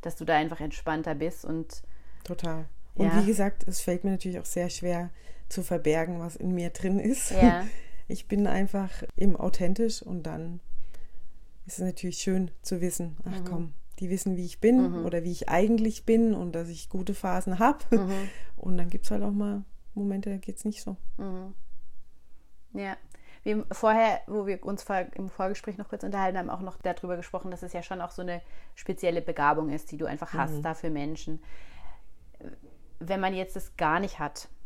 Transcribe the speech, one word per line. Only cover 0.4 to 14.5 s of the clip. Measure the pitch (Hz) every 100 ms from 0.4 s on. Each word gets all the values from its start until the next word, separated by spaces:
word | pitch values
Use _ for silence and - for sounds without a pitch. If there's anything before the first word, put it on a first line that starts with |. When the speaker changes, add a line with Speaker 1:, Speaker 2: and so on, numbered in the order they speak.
| 156 165
Speaker 1:
entspannter | 156 - - 156 160 151
bist | 156 -
und | - 160 160 - - - - -
Speaker 2:
Total. | - 175 175 160 160 - -
Und | - 202
Speaker 1:
Ja. | 208
Speaker 2:
wie | 202
gesagt, | 214 202 - -
es | 190
fällt | - 180
mir | 196
natürlich | 190 190 180
auch | -
sehr | - 175
schwer | - 180 175 175 - - - -
zu | -
verbergen, | 180 175 156 156 165 175
was | 170 160
in | 185
mir | 180 170
drin | - 190 196
ist. | 214 269 -
Speaker 1:
Ja. | - 247 - -
Speaker 2:
<laughs> | - - - -
Ich | - -
bin | 202 202
einfach | 190 196 196 190 - - -
eben | 196 185
authentisch | - - 175 190 226 -
und | - 180
dann | 156 156 165 175 - - - - - - - - - - -
ist | -
es | 180
natürlich | 180 185 170
schön | - 190 185 -
zu | - 185
wissen, | 180 - 170 156
„Ach | 180 190
Speaker 1:
Mhm. | 185
Speaker 2:
komm, | 175 170 - - -
die | 185
wissen, | 190 196 185
wie |
ich | 175